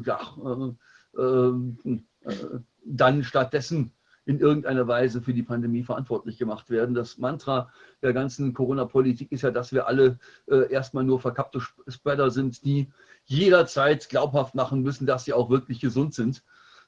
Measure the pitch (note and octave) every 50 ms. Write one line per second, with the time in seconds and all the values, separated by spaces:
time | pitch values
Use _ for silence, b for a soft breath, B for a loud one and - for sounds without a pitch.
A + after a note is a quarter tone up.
0 | A#2 B2+ G#2+ - - - - - - C3+ A#2+ C3 C3+ B2+ A#2+ - _ _ _ _
1 | _ _ - - C3 B2+ C3 B2+ B2 B2+ B2 B2 B2 B2+ A#2+ - - C#3+ B2 -
2 | - _ _ _ - - G#2 G2 - - - B2 A#2+ _ _ _ - - C#3 B2
3 | C3+ B2+ C#3+ D3 C3 - - C#3 B2+ B2 - C#3+ B2+ - E3+ D#3 B2+ - _ _
4 | _ _ _ _ - - C#3+ C#3+ - D3 D3 D3+ - - C3+ C3 B2 A#2 A#2+ A#2+
5 | B2+ B2+ A2+ B2 A#2+ C3 B2 A#2+ A#2 - A#2+ A#2+ A#2 A#2 A#2 A#2+ B2 - A#2 -
6 | C3 - A#2+ G#2 - A2 G#2+ - B2 A2 G#2+ G#2+ - - A#2+ A2+ A2+ B2 B2 A#2+
7 | A#2 - - - B2 B2+ D#3+ D3+ - - - B2+ B2 b b b b b b b
8 | - B2+ A#2 C3 C3+ C3+ - - C#3+ C3 A#2+ - C3 A#2+ C#3 C3+ B2 A#2 - C3
9 | C3 C3 A#2+ A#2+ C#3 - D3 B2 D3 C3 A2+ A#2+ A#2 - C3+ C3 - - B2+ C3+
10 | C3+ C3 B2 - b b b b b - C#3 C3 B2 - C3 C3+ C3 - - C3+
11 | C3 C3 C3 B2 - B2+ A#2+ - - - - B2+ A#2 - _ _ - C#3 A#2+ -
12 | - C#3+ C#3+ C#3+ C#3 B2+ A#2 C3 C3+ C3 A#2+ - - C#3 C#3 C#3+ C3+ - b b
13 | b b b b b - C3+ D3+ F#3+ G3 F#3 F3 E3 - - C#3+ C#3 D3 D3+ D3
14 | - - B2+ C3 C#3+ C#3+ C3 C#3+ C3 B2 - C3+ B2+ - C3+ C3+ B2+ C#3 C#3 -
15 | C3+ C3 C3 B2 - - A2+ B2 A#2+ A#2 B2+ C3+ - - B2+ A#2+ - B2 A2 C3
16 | D3 D3+ - - A2+ B2 C3+ - b b b b b b b b b